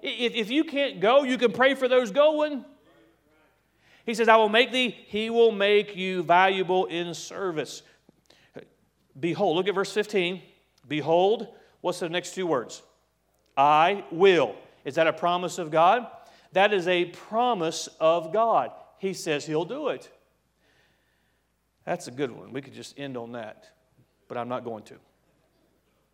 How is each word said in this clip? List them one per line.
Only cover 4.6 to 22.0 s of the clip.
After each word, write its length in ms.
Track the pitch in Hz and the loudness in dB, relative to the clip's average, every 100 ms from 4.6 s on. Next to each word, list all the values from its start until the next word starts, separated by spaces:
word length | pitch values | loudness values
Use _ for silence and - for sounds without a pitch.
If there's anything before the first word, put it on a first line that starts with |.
| 254 | 2
thee," 160 | 254 247 | 0 -2
He 400 | - - 208 226 | -4 -10 -6 0
will 240 | 233 233 | 4 4
make 420 | 202 202 208 208 | 4 2 2 0
you 280 | 180 190 185 | -6 -4 -2
valuable 640 | 160 175 190 190 175 185 185 | 4 4 4 2 0 0 -2
in 260 | 170 175 | -6 -8
service. 720 | 156 - 170 196 156 123 - - _ _ _ _ _ _ - - _ _ _ _ 135 | -10 -12 -8 -6 -6 -8 -12 -20 _ _ _ _ _ _ -20 -20 _ _ _ _ -6
Behold, 380 | 165 160 196 160 | -4 0 0 0
look 100 | 185 | -2
at 60 | |
verse 180 | 190 190 | -2 -4
fifteen. 480 | 214 208 202 175 185 - _ _ _ 123 | -4 -2 -2 -2 -4 -14 _ _ _ -10
"Behold," 600 | 151 147 170 190 226 208 - _ _ | -6 0 2 2 0 -6 -18 _ _
what's 180 | 175 175 | -8 -6
the 80 | 175 | -6
next 260 | 175 175 | -6 -8
two 120 | 185 180 | -6 -2
words? 360 | 139 107 - _ _ _ _ _ _ _ | -2 -4 -14 _ _ _ _ _ _ _
"I 500 | - 143 151 170 202 - | 2 6 6 4 0 -6
will." 460 | 156 196 170 120 - - _ 143 | 4 6 6 2 -4 -20 _ -4
Is 80 | |
that 120 | 143 160 | 0 0
a 60 | |
promise 460 | 131 175 180 180 - | 0 0 -2 -4 -8
of 120 | 160 | -2
God? 360 | 156 170 240 226 - - _ _ | 4 4 4 -2 -16 -20 _ _
That 200 | 180 208 | 2 2
is 160 | 202 170 | 2 0
a 160 | 180 | 0
promise 800 | 175 - - 220 247 214 160 - - - | -2 -8 -6 -2 0 0 -4 -6 -10 0
of 320 | 160 170 165 | 2 2 0
God. 380 | 202 226 175 120 - - _ | 0 2 2 0 -8 -20 _
He 160 | 196 | -8
says 320 | 180 175 147 | -6 -4 -4
He'll 220 | 151 156 175 | -2 -4 -4
do 220 | 262 285 | -6 -6
it. 220 | 139 - _ _ _ _ _ _ _ _ _ _ _ _ _ _ _ _ _ | -6 -10 _ _ _ _ _ _ _ _ _ _ _ _ _ _ _ _ _
That's 240 | - 170 | -8 -8